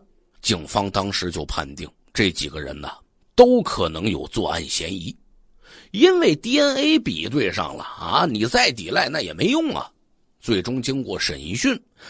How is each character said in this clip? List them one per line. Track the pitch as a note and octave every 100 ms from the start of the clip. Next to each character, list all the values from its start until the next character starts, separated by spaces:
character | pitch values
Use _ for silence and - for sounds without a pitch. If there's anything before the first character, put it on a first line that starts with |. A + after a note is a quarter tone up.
| _ _ _ _
警 | - F2 D2+
方 | G#2+ G2
当 | G2 G2
时 | - F2+
就 | E2
判 | D2 - C#2 C#2+
定 | D#2 _ _
这 | - G2
几 | - D2
个 | D2+
人 | C#2 D2
呢， | D2 - _ _ _ -
都 | B3 B3
可 | - - E2
能 | D#2 G#2
有 | D2 C#2+
作 | A2 D#2+
案 | E2 C#2+
嫌 | - E2
疑。 | F#2+ E2+ - _ _ _ - - - -
因 | G3+ F4+ F4+
为 | B3+
D | D3+ A3+ C#4+
N | C#4+ C4
A | D#4 D#4
比 | F3 D#2+ F#2+
对 | C#3 G2
上 | D#2+ D2+ -
了 |
啊， | - - E2 C3 E3+
你 | G#2+
再 | A#2 A#3+ A3
抵 | A2+ D#3
赖 | - C3+
那 | D3+
也 | F2+
没 | D#2+ F3+
用 | D#4 D#4
啊。 | - - _ _ _ _ _
最 | - G2
终 | G2+ C3
经 | B2+ C3+
过 | G#2 F2+
审 | - C#2+ D2+
讯， | A2+ C4+ A#3 _ _